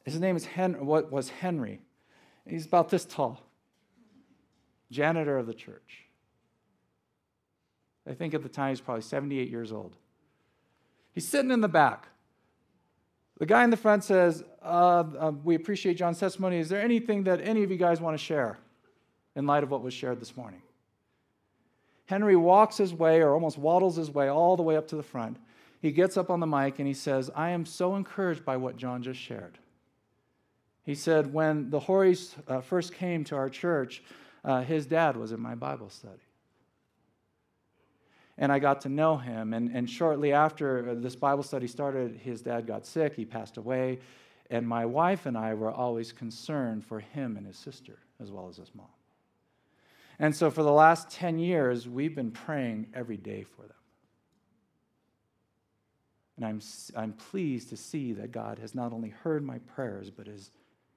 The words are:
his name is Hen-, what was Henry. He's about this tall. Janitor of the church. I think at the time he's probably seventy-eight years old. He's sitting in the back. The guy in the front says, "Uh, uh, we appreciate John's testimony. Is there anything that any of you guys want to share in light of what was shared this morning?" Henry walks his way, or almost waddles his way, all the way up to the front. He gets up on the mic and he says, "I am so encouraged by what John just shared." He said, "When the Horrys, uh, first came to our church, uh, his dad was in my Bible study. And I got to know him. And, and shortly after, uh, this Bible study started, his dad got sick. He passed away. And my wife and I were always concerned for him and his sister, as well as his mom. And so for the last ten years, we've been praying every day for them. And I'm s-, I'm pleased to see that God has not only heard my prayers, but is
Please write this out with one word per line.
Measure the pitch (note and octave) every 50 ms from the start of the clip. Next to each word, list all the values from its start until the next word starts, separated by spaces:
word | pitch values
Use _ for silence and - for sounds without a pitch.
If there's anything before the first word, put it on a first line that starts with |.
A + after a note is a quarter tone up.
| -
his | C3+ D3+ E3
name | F#3 F#3+ F3+
is | D#3+ -
Hen-, | - - F3+ F#3 F3+ D#3+ C#3 C#3
what | C#3+ D3+ D#3 D3+ D#3
was | C3+ C#3 C3 -
Henry. | - - F3+ F3+ E3+ C#3+ A#2 G#2 G2 - - _ _ _ _ _ _ _ _ _ _ _ - -
He's | E3 E3 D#3
about | - F#3 F3 E3 F3
this | G#3+ - -
tall. | - - D#3 C#3 A#2 C3+ - - _ _ _ _ _ _ _ _ _ _ _ _ _ _ _ _ _ _ _ _ _ _ _ _ _ _ _ _ -
Janitor | B2 C#3 D3 D#3+ E3+ E3 D#3 D3 C#3
of | C3 A#2
the | A2+ A2+
church. | - - - A2 - _ _ - - - _ _ _ _ _ _ _ _ _ _ _ _ _ _ _ _ _ _ _ _ _ _ _ _ _ _ _ _ _ _ _ _ _ _ _ _ _ _ _ -
I | C#3
think | C3 C3 E3+ D#3 D#3
at | D3
the | C3+ B2+
time | - C#3 C#3 C#3
he's | C3 B2
probably | - - A#2+ A2+
seventy-eight | A2 - D3 C#3 C#3+ C#3+ C#3 C3 B2 B2+
years | A#2+ A#2 A2+ G#2+
old. | A2 G#2 G2 F2 - _ _ _ _ _ _ _ _ _ _ _ _ _ _ _ _ _ _ _ _ _ _ _ -
He's | F3 D#3+
sitting | - - C#4+ B3+ C4
in | B3+ A3+
the | A3 F#3+
back. | D#3+ D#3+ C#3+ A#2+ - - - - _ _ _ _ _ _ _ _ _ _ _ _ _ _ _ _ _ _ _ _ _ _ _ _ _ -
The | D#3+
guy | D#3 A3 A#3+ B3
in | A#3
the | A3+ A3+
front | - G#3+ G#3 G3+ -
says, | - G3 F#3 F3 E3+ D#3+ D#3 - - - -
"Uh, | - E3 F3 F3 F3+ F3+ F3 F3 E3 D#3 C#3+ D3
uh, | D#3+ D#3 D3+ C#3+
we | D3+ E3+ E3
appreciate | D#3+ D#3+ G#3+ G3+ F#3 - F#3+ E3+
John's | F3 F3+ E3+ E3+ E3+
testimony. | G3+ F#3 - - F#3+ F#3 F3+ E3+
Is | D#3+ D#3
there | F#3+ G3+
anything | A3 A#3+ A#3 A3+ A#3 A#3 G#3 G3+ F#3+
that | F#3 F3+ -
any | - G#3 A3+ G#3+
of | G3+ F#3+
you | F#3+ F3
guys | F3+ E3+ E3+ D#3+
want | E3 D#3+
to | D#3 D3
share | - - D#3+ C#3+ B2 G#2+ - - - _ _ _ _ _ _ _ _ _ _ _ _ _ -
in | C#3 C#3+
light | C#3+ C#3+ D3
of | C#3+ C3+
what | C#3+ B2
was | B2 B2+ B2
shared | - C3 B2+ B2 A#2
this | A#2+ - -
morning?" | B2+ A#2+ G#2 F#2 F2+ - _ _ _ _ _ _ _ _ _ _ _ _ _ _ _ _ _ _ _ _ _ _ _ _ _ _ _ _
Henry | - F#3+ G3+ G#3+ G#3 F#3+
walks | F3 E3 F3 F#3 G#3 A3 G#3+ -
his | - G3+ F3+
way, | E3+ D#3+ E3 D#3+ D#3+ E3
or | D#3+ C#3+
almost | C#3+ E3 E3 D#3 -
waddles | C#3+ C#3+ D#3+ F3 F3+ F#3+ F3+ E3
his | E3+ D#3+ D3+
way, | C#3 C#3+ C#3 C3+
all | C#3+ D#3+ E3+ F3+ F#3 F3
the |
way | E3 D#3+ D#3
up | D3+ D#3 -
to | D#3+
the | D3+
front. | C#3+ - - B2 A2+ A2 B2 - - _ _ _ _ _ _ -
He | - D3+
gets | C#3 E3 F#3 F#3 - G3
up | F3 F#3
on | F3+ E3+
the | E3
mic | D#3+ D3 C#3 C#3 C#3 C3+ D3
and | C#3
he | C#3
says, | C3+ C3+ - D3+ C3+ C3+ B2+ - -
"I | D3 D#3+ F3
am | F3 E3+ D#3+
so | D#3+ - - F3+ F3+ G3
encouraged | G3 F#3+ - - G3+ F#3+ F3+ D#3+ - -
by | C3+ C3 B2+
what | B2+ B2+ A2+
John | A#2 B2+ B2 B2 B2
just | A#2+ C3 B2+ B2+
shared." | - - A2+ G2+ F#2 E2+ - - _ _ _ _ _ _ _ _ _ _ _ _ _ _ _ _ _ _ _ _ _ _ _ _
He | - D3+ C#3+
said, | D3 - E3 D#3+ D#3 D3 C3+
"When | C#3+ D#3 D#3 D#3 D3+ D3+ C3+ B2
the | D3+ C#3
Horrys, | - - F#3+ G3 F#3+ F#3 F3+ F3+ - - - D3+ -
uh, | - C3 C3
first | B2+ - F#3 F3+ E3+ F3
came | - - F#3 F3+ E3+ D#3+ D3
to | - D3+
our | C#3 C3+ C3+
church, | C3+ - - F3 E3 C#3+ B2+ - - - - - - - - - - _ -
uh, | C#3+ C3 B2+
his | B2+ C#3 D#3+ D#3 C#3+
dad | B2+ D#3+ E3 E3 D3 B2+
was | A2+ A2+ A2
in | A2+ A2
my | A#2 A#2 A#2+
Bible | A#2 C3 C#3 C#3 A#2+ G#2+ F#2+
study. | - - - G2+ F#2 - _ _ _ _ _ _ _ _ _ _ _ _ _ _ _ _ _ _ _ _ _ _ _ _ _ _ _ _ _ _ _ _ _ _ _ _ _ _ _ _ _ _ _
And | - C#3+ C#3
I | C#3 C#3
got | C#3+ C#3 C#3 C#3
to | - C3+
know | C#3 D3+ D#3 D#3+ D#3
him. | C3+ B2 B2 A#2 A2+ A2+ G#2+ A2+
And, | A2+ A#2+ A#2+
and | A#2+ B2 A#2+ A#2
shortly | - - E3+ D#3 D3+ C#3+ D3 C#3+
after, | C#3+ D3 D#3 D#3 D#3 - D3 C3+ C3 B2 A#2+ B2
uh, | A#2+
this | A#2+ A#2+ B2 B2+
Bible | - C#3+ C#3 C#3+ C#3+ C#3
study | - D3 C3 B2 A#2+
started, | - - C#3+ C#3 C3+ C3 B2 A#2 A2
his | G#2+ - B2+ A#2 A2
dad | - A#2+ A#2+ A#2 A2+
got | A#2 G#2+ G#2+ -
sick. | - - D#3+ D#3 D3 D3
He | A#2+ G#2+
passed | - A#2 A2+ A2 - - A2+
away. | A2 B2 C3 B2+ B2+ B2+ B2+ B2+ - - - - - _ _ _ _ -
And | A#2+ A#2 A#2+
my | A#2 A#2 A#2 A#2
wife | A#2 C3 D3+ E3+ F3+ G3 - -
and | C#3 A#2+ A2
I | A2 A2 A2
were | G#2+ A2 A2
always | - B2+ B2 B2 A#2 A2+ A#2 A2+
concerned | - - A#2+ A2+ A2+ - - - D3+ C#3+ B2+ A2+ A2 G#2+ G#2
for | - A2+ G#2+
him | G#2 - - C#3+ C3+ A#2+ G#2+
and | G2 G2+
his | G2 G2
sister, | - - - - - - - G#2+ - _ _ _ -
as | A2+ G2
well | G2+ F#2+ F#2 F2+
as | F2
his | F#2+ F#2 - -
mom. | G#2 F#2+ - _ _ _ _ _ _ _ _ _ _ _ _ _ _ _ _ _ _ _ _ _ _ _ _ - -
And | D3+ D#3 D3
so | - E3+ D3+
for | - D#3+ D3+
the | D3
last | D3 D3+ D#3 D#3+ E3 E3 - -
ten | - - F3+ E3+ E3 D#3+
years, | E3+ F3 F3+ D#3 C3 B2 B2 A#2+ A#2+ B2
we've | A#2+ C3 D3 E3 D3+
been | C#3+ B2 A2
praying | A2+ - - D#3+ D3+ C#3 B2+ A#2 A2 G#2+ A2 A2
every | - B2+ A#2+ A#2 G#2+
day | G2+ F#2+ G#2+ G2+ G2+ G2
for | - _ -
them. | G#2 G#2 - _ _ _ _ _ _ _ _ _ _ _ _ _ _ _ _ _ _ _ _ _ _ _ _ _ _ _ _ _ _ _ _ _ _ _ _ _ _ _ _ _ _ _ _ _ _ _ _ _ _ _ _
And | - A#2
I'm | A2 G#2+
s-, | G#2 - - - - - - -
I'm | A2+ A2 G#2+
pleased | G#2 - - - - G3 F3 D3 B2+ A2+ - -
to | A2+
see | - - - - D3 C3+ A#2+ G#2+
that | G#2 A2 A#2
God | B2 A#2 A2 A2 A2 A2
has | A2+ A2 -
not | B2+ A#2+ A#2+
only | A#2 A2+ A2+ G#2+
heard | - - - E3 D#3 D3 C#3+
my | C3 B2 A#2+
prayers, | - - - C#3 C3 A2+ G2 G2 F#2+ G2
but | G2 - G#2
is | G#2 G#2 G2 F#2+ - _ _ _ _ _ _ _ _ _